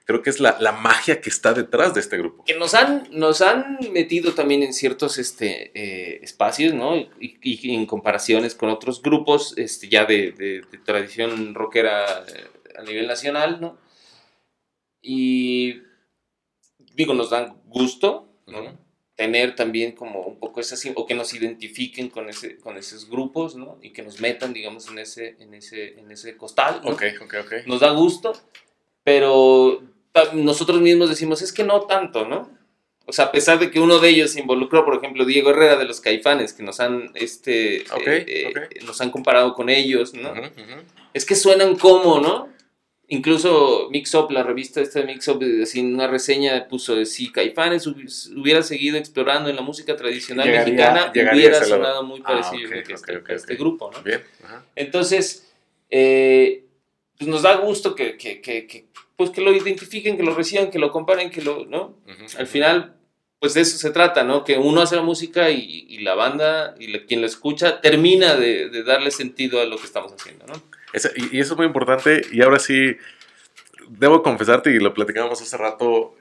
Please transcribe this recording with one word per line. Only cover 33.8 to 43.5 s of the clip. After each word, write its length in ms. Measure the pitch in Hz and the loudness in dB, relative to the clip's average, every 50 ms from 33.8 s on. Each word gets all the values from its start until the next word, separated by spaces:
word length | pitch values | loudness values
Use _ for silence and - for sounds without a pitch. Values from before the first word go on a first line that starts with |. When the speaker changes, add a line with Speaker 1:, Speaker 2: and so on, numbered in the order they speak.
Speaker 2:
uno 200 | 165 170 170 165 | 4 6 6 8
de 100 | 165 170 | 8 8
ellos 220 | 165 156 156 143 - | 6 6 4 2 -2
se 80 | 147 | -6
involucró, 440 | 135 127 127 127 131 131 160 160 151 | -2 -2 -2 -2 0 2 2 2 4
por 120 | 143 131 131 | 4 0 -2
ejemplo, 260 | 135 135 131 131 127 | -4 -6 -2 -2 0
Diego 240 | 127 131 143 139 143 | 2 2 2 4 4
Herrera 280 | 143 151 156 151 143 | 6 6 6 6 6
de 100 | 131 131 | 4 2
los 160 | 120 117 - - | -4 -6 -6 -2
Caifanes, 500 | 110 110 107 - 143 143 139 113 104 - | -2 -2 0 2 0 2 2 0 -6 -8
que 100 | - 110 | -12 -14
nos 180 | 98 98 - | -12 -6 -4
han, 320 | 123 123 123 123 117 - - | -4 -2 -2 -4 -8 -10 -10
este, 720 | - 113 113 - - - 135 120 113 110 104 98 - - - - | -10 -10 -10 -10 -12 -6 -2 -2 0 0 0 -2 -4 -6 -8 -8
Speaker 1:
Ok, 140 | - 127 | -6 -2
Speaker 2:
eh, 180 | - 147 170 175 | 0 0 -2 -2
eh, 200 | - - - 139 - | -4 -6 -6 -6 -6
Speaker 1:
ok. 360 | - 143 151 - - - 117 | -8 -10 -12 -12 -16 -18 -18
Speaker 2:
nos 160 | 120 107 - | -14 -10 -8
han 100 | 127 123 | -8 -6
comparado 440 | - 127 127 135 127 123 123 123 123 | -6 -4 0 2 4 4 4 2 0
con 160 | - 120 123 | -4 -2 0
ellos, 420 | 135 139 139 131 131 120 120 127 - | 0 0 0 0 0 -2 -2 -2 -8
¿no? 180 | 120 123 147 | -14 -14 -12
Speaker 1:
Ujú, 100 | - 107 123 | -12 -12 -14
ujú. 400 | 147 147 123 107 110 127 151 165 _ _ _ _ _ - | -16 -18 -20 -20 -20 -20 -20 -20 _ _ _ _ _ -10
Speaker 2:
Es 100 | 135 - | -8 -2
que 120 | - 196 | -2 0
suenan 400 | - - 196 190 190 190 190 185 | 2 6 6 6 6 6 4 2
como, 440 | 180 - 190 185 185 185 170 160 143 | 6 8 8 8 8 8 6 4 4
¿no? 340 | 143 160 202 247 262 - - _ _ _ _ _ _ _ _ _ _ - | 4 0 0 -2 -6 -12 -18 _ _ _ _ _ _ _ _ _ _ -8
Incluso 800 | 151 131 131 156 160 156 160 180 | -8 -4 0 0 0 2 4 4